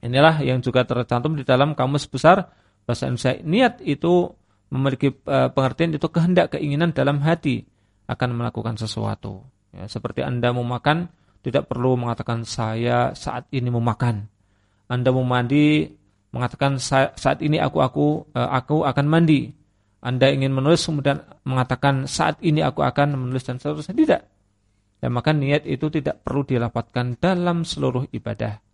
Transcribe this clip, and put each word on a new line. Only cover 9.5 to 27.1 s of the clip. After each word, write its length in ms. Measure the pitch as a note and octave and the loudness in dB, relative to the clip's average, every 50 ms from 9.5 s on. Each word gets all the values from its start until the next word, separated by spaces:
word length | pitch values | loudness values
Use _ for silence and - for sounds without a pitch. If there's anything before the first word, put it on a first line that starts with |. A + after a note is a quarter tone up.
| _ _ _ _ - | _ _ _ _ -18
Ya, 160 | - F#2 G2+ | -16 -16 -12
seperti 320 | - - - - - - | -12 -8 -8 -8 -6 -6
Anda 320 | C3 C#3 B2 A#2+ A#2+ B2 B2 | -4 -4 -4 0 0 0 0
mau 160 | B2 A#2+ A#2+ | 0 -4 -4
makan, 400 | B2 A#2+ _ C#3 D3+ E3 F3 F3 _ _ _ _ _ _ | -6 -2 _ 0 0 0 -2 -8 _ _ _ _ _ _
tidak 240 | _ C3+ A#2 C#3 C#3 - - | _ -2 -2 -2 -2 -2 -6
perlu 240 | A#2+ A#2+ B2+ B2+ | -2 0 2 2
mengatakan, 480 | B2 B2 A#2+ A#2 - A2+ - A#2 A#2 A#2 | 0 0 -4 -4 -6 -4 -6 -4 -6 -6
"Saya 720 | - - - A#2 A2 A2 A2+ A#2 A#2+ A#2+ A#2+ A#2+ B2 - | -8 -6 -4 -4 -4 -2 -2 -2 0 2 2 0 0 -2
saat 320 | - - - - B2 - _ - | -6 -10 -8 -8 -8 -10 _ -6
ini 160 | C3+ B2 B2 A#2+ | -4 -2 -2 -2
mau 80 | A#2+ | 0
makan." 480 | A#2 A#2+ A2 - - A#2+ A2+ G#2 G#2 G#2+ _ _ _ _ _ _ _ _ _ _ _ | 0 0 0 0 -2 -2 -2 -4 -6 -12 _ _ _ _ _ _ _ _ _ _ _
Anda 240 | _ B2 B2 B2 B2+ B2+ | _ -4 0 2 2 2
mau 80 | C3 B2+ | 2 0
mandi, 640 | B2 B2 B2 A#2+ A#2+ C3+ D3 D3 D3+ D3+ D3+ D3+ - - _ _ _ _ _ _ _ | 0 0 0 0 2 2 4 4 4 4 2 0 -2 -8 _ _ _ _ _ _ _
mengatakan, 480 | - A#2+ B2 A#2+ - - C#3 C#3 C#3 | -6 -4 -4 -4 -4 -2 -2 0 0
"Sa-, 400 | C3 B2+ - C#3+ C3+ C3+ - - | -2 -4 0 2 2 2 2 -2
saat 240 | - - C#3 C#3 - | -2 0 0 0 0
ini 160 | - D3+ D3+ | 0 0 0
aku, 240 | D#3 - C#3 - D#3 | 2 0 0 0 0
aku, 480 | C#3+ B2+ - D3+ C#3+ D3 D3+ - - _ _ | 0 0 0 0 0 0 0 -2 -6 _ _
eh, 140 | B2 A#2+ - C#3 | -4 -2 0 -2
aku 320 | - - - D3 D#3 E3 | -2 -2 0 0 0 0
akan 220 | C#3+ B2+ - C#3+ D3 | 0 0 0 2 2
mandi." 400 | D#3 E3 E3+ D#3+ D#3 C3+ B2 A2 - _ _ _ _ _ _ _ _ _ - | 4 4 6 6 4 2 2 -4 -12 _ _ _ _ _ _ _ _ _ -6
Anda 240 | A#2+ B2+ B2+ B2+ C3+ | -4 0 4 4 4
ingin 240 | C#3 C#3 C3+ C3+ C3+ | 4 2 0 0 0
menulis, 320 | C3+ C3 C#3+ E3+ E3 - | 0 2 4 2 2 2
kemudian 400 | - D#3+ D3 C3+ C#3+ C#3 - - _ - _ _ C3 | -2 -4 -2 0 -2 -2 -2 -6 _ -20 _ _ -4
mengatakan, 560 | C3 B2+ B2+ B2+ C3 - - C#3 C#3 C3+ C3+ | -2 -2 0 0 -2 0 0 0 0 0 -4
"Saat 400 | C#3 - - E3 E3 D3+ - - | -6 -4 -2 -2 -2 -2 -2 0
ini 160 | E3 D3+ D3+ | 0 2 2
aku 240 | D#3 C#3+ C#3 - D3 | 2 0 0 0 -2
akan 320 | C3 B2+ - C#3+ C#3+ C#3+ | 0 2 0 0 0 0
menulis," 320 | C3+ B2+ B2 B2+ C3 B2+ - | -4 -4 -4 -4 -6 -6 -6
dan 80 | B2 | -10
seterusnya. 400 | B2+ - C#3+ D3+ D#3 D3+ - G3 | -8 -6 -6 -6 -6 -8 -8 0
Tidak. 260 | B3 D#4 D#4 G#3+ - - _ _ _ _ _ _ _ _ _ _ _ _ _ _ _ | 0 4 4 2 0 0 _ _ _ _ _ _ _ _ _ _ _ _ _ _ _
Ya, 80 | - B2 | -4 -2
maka 240 | B2 A#2+ A#2+ - D#3 | -2 0 0 0 0
niat 320 | D3+ C#3 C3+ C#3+ D3 - | 2 2 2 0 0 0
itu 240 | - C#3 C3+ - D3+ | -2 -4 -2 -2 -2
tidak 320 | D#3 D#3+ C3 - - _ | -2 -2 -2 -4 -6 _
perlu 240 | _ - - C#3 C#3 | _ -4 -4 -4 -2
dilafadzkan 720 | - C3+ A#2+ A#2 A#2 - A#2 A2+ _ _ B2+ A#2+ B2 | -2 -2 -2 -2 -2 -4 -6 -8 _ _ -4 -4 -4